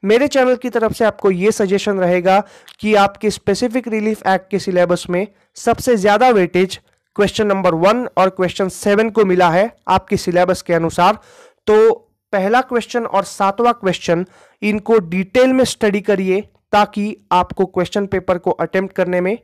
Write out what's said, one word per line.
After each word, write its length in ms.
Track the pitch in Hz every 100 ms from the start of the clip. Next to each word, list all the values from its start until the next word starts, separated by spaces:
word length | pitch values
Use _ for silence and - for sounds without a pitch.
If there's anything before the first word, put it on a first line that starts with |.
| 196
मेरे 220 | 226 285
चैनल 280 | 277 254 247
की 140 | 247
तरफ 240 | 233 220
से 120 | - 220
आपको 260 | - 208
ये 200 | 180 196
सजेशन 460 | 220 202 196 208 196
रहेगा 460 | 180 180 180 196 202 - - -
कि 160 | 214 208
आपके 340 | 202 202 214
स्पेसिफिक 580 | - - 196 247 240 233
रिलीफ 400 | 220 214 214 -
एक्ट 240 | 190 -
के 80 | 196
सिलेबस 460 | 202 180 175 175 -
में 180 | 180 208 _ _ -
सबसे 420 | - 220 - 233
ज़्यादा 320 | 196 208 254
वेटेज 500 | 220 175 180 185 - _ _ _ -
क्वेश्चन 320 | 202 - 214
नंबर 260 | 196 185
वन 340 | 165 180 233 247 -
और 120 | 185
क्वेश्चन 400 | 185 180 - 190
सेवन 400 | - - 202 226
को 160 | 208 202
मिला 240 | 180 175
है 260 | 165 220 _ -
आपके 300 | 190 - 196
सिलेबस 440 | - 175 180 180
के 120 | -
अनुसार। 440 | 170 165 - 175 214 _ - - _ -
तो 260 | 214 226 - _ _ _
पहला 300 | 202 190 240
क्वेश्चन 440 | 254 240 - 240 226
और 180 | 190
सातवां 500 | 185 - 196 196 240
क्वेश्चन, 520 | 233 190 175 - 170 180 _ _ _
इनको 380 | 208 214 208 226
डिटेल 540 | 170 180 190 254 254
में 100 | 262
स्टडी 380 | 247 - 214 202
करिए, 400 | 202 196 190 185 208 _ _
ताकि 460 | 208 208 208 208 - _
आपको 340 | 180 180 - 185
क्वेश्चन 400 | - 175 208 202
पेपर 320 | 190 180 180
को 140 | 180
अटेम्प्ट 440 | - 165 190 190 -
करने 260 | 180 180
में 160 | 180 233